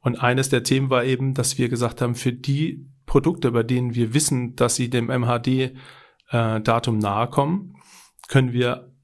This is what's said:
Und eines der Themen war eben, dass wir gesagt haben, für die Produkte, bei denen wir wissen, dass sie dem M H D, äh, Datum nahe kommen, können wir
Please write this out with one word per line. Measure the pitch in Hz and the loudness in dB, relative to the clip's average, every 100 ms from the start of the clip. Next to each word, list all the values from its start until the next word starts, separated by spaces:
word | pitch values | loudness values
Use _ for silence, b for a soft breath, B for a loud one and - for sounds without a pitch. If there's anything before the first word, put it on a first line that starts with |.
Und | 123 120 | -2 0
eines | 123 127 135 | 0 2 2
der | 127 | 0
Themen | 117 135 135 | 2 2 2
war | 131 | 0
eben, | 123 127 135 | 2 0 0
dass | 135 123 - | -2 -2 0
wir | 127 | -2
gesagt | 120 120 - | 0 -2 -2
haben, | 120 120 | -4 -2
für | 131 | -2
die | 123 127 139 147 - - _ - | -4 -4 -2 -2 -4 -16 _ 0
Produkte, | 143 147 180 131 | 2 2 0 0
bei | 117 | 0
denen | 113 123 123 | 0 0 0
wir | 117 117 | -2 0
wissen, | 127 151 131 123 127 | 2 2 -2 -4 0
dass | 120 - | 0 0
sie | 123 | 0
dem | 123 117 | 0 0
M | 127 120 | 0 0
H | 120 | 0
D, | 120 131 131 131 B B B B _ | 0 0 -2 -6 B B B B _
äh, | 123 113 110 | 0 0 0
Datum | 107 117 117 110 | 2 0 2 0
nahe | 104 101 123 | 0 0 0
kommen, | - 143 190 - - B B B - - | 0 0 -2 -6 -20 B B B -20 0
können | 139 127 | 2 2
wir | 120 123 - - _ | 2 0 -2 -10 _